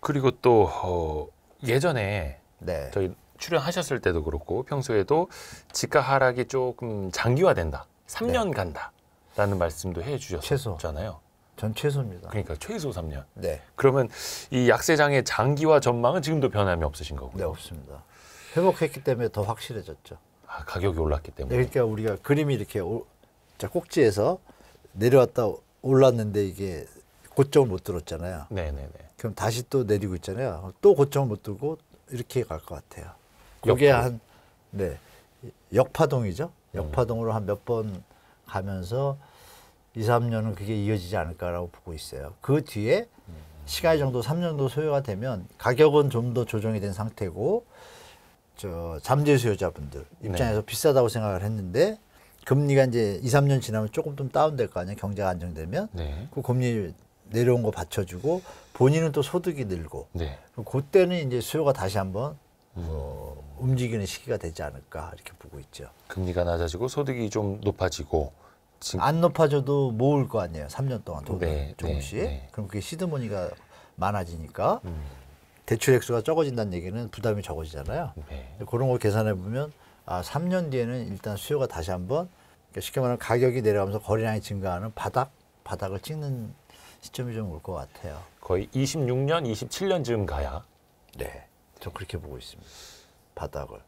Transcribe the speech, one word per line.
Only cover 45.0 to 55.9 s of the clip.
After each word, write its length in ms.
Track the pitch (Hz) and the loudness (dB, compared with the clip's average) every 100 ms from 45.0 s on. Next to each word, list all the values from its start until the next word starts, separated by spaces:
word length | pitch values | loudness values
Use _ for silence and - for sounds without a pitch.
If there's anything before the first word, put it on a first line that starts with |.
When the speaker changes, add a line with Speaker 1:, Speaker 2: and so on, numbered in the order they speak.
Speaker 2:
되면 460 | 135 98 127 107 90 - | 0 -4 -4 -6 -8 -4
가격은 520 | 110 123 156 147 139 | 0 6 8 8 4
좀 220 | 120 120 | 2 0
더 100 | 120 | -2
조정이 340 | 117 110 110 110 | -2 -2 -2 -2
된 140 | 101 | -4
상태고, 760 | 92 110 - 98 82 123 220 - - - - - - - _ _ - | -4 -6 -6 -8 -2 -2 -2 -4 -20 -20 -20 -20 -20 -20 _ _ -12
저 440 | 98 85 82 78 | -10 -8 -8 -8
잠재 340 | - 135 147 139 | 2 4 6 6
수요자분들 680 | 117 98 92 - 73 69 - - | 4 2 0 -4 -12 -12 -16 -12
Speaker 1:
네. 80 | 110 | -4
Speaker 2:
입장에서 340 | 90 120 107 | 0 2 0
비싸다고 460 | 104 104 156 135 120 | -2 2 4 6 4
생각을 340 | 113 107 92 | 2 0 0
했는데 560 | 101 110 92 101 190 214 _ _ - _ | -2 -4 -2 2 2 2 _ _ -20 _
금리가 400 | - 131 143 139 | 0 2 6 6
이제 340 | 131 117 107 95 | 6 4 2 0
이, 60 | 127 | 2
삼 180 | 139 139 | 4 4
년 120 | 135 | 2
지나면 300 | 113 110 107 | 0 -2 -2
조금 240 | - 156 | -4 -4
좀 140 | 139 135 | -6 -2
다운될 400 | 147 156 143 107 | 2 2 2 -2
거 80 | 90 | -2
아니에요. 160 | 90 104 | -6 -6
경제가 320 | 98 98 98 | -6 -2 -2
안정되면. 600 | 90 87 78 80 131 214 | -2 -6 -8 -4 -4 -4